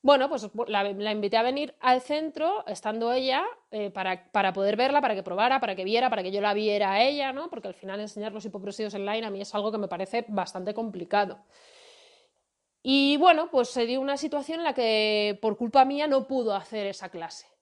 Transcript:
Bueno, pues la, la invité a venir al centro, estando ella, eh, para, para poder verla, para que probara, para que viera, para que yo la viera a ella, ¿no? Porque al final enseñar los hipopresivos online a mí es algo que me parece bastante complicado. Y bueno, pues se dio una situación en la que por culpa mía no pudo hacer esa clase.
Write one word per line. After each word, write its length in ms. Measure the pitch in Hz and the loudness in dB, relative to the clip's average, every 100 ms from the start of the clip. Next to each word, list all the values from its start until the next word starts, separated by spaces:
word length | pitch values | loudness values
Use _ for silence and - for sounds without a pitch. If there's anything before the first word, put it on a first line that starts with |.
Bueno, 280 | 269 285 277 | 6 6 4
pues 200 | 285 208 214 233 | -2 -6 -6 -2
la, 160 | 202 | -2
la 280 | 202 196 208 | -2 -4 -4
invité 240 | 214 202 | -2 2
a 80 | 220 | 2
venir 320 | 240 277 294 _ | 2 0 -6 _
al 180 | 254 254 | 2 2
centro, 640 | 254 294 311 277 320 415 - | 2 -4 -4 -2 -2 -2 -6
estando 440 | 190 214 220 233 | -8 -6 -2 0
ella, 320 | 254 262 269 403 480 _ | 0 0 0 -2 -8 _
eh, 200 | 214 202 | -8 -6
para, 420 | 196 185 185 _ | -4 -4 -4 _
para 220 | 208 190 | 2 2
poder 240 | 185 196 214 | 2 0 2
verla, 240 | 262 285 | 2 4
para 120 | 269 | 2
que 100 | 196 | -2
probara, 360 | 190 180 240 262 | -4 0 2 2
para 160 | 240 | 0
que 80 | 190 | -4
viera, 260 | 190 226 254 | 0 2 2
para 140 | 220 | 0
que 80 | 185 | -2
yo 80 | 196 | 0
la 140 | 208 | 0
viera 400 | 208 214 208 196 | 2 2 2 2
a 100 | 196 | 4
ella, 300 | 262 294 269 | 4 2 -4
¿no? 160 | 262 349 | -6 -10
Porque 180 | - 196 | -10 -12
al 60 | |
final 260 | - 190 202 | -12 -10 -10
enseñar 320 | 208 208 214 | -10 -8 -10
los 140 | 208 | -8
hipopresivos 480 | 208 196 202 202 214 | -12 -10 -10 -8 -6
online 340 | 202 196 220 226 | -4 -4 -4 -4
a 20 | |
mí 120 | 196 | -8
es 120 | 202 | -6
algo 180 | 208 208 | -4 -4
que 40 | 214 | -4
me 120 | 196 | -6
parece 360 | 175 190 233 233 | -6 -4 -4 -2
bastante 440 | 202 180 185 185 | -4 -4 -6 -6
complicado. 680 | 214 226 185 170 208 196 - _ _ - - - - - _ _ _ _ _ _ _ | -6 -6 -8 0 0 0 -4 _ _ -20 -20 -20 -20 -20 _ _ _ _ _ _ _
Y 360 | 254 277 277 285 | 2 4 4 6
bueno, 320 | 359 320 339 | 6 6 2
pues 180 | 269 240 | 0 0
se 160 | 254 | -2
dio 140 | 233 262 | -2 0
una 160 | 269 | -2
situación 440 | 277 302 294 277 330 | -4 -4 -4 -4 -4
en 40 | |
la 100 | 330 | -2
que 640 | 269 226 220 214 214 208 202 | 0 2 4 4 2 0 0
por 160 | 220 208 | -2 -2
culpa 260 | 240 269 | 4 6
mía 240 | 262 285 302 | 4 2 2
no 200 | 269 269 | 0 0
pudo 280 | 269 220 | -2 0
hacer 320 | 196 - 220 196 | -2 -4 -6 -6
esa 220 | 190 190 | -8 -12
clase. 380 | 175 165 - - _ | -12 -12 -14 -20 _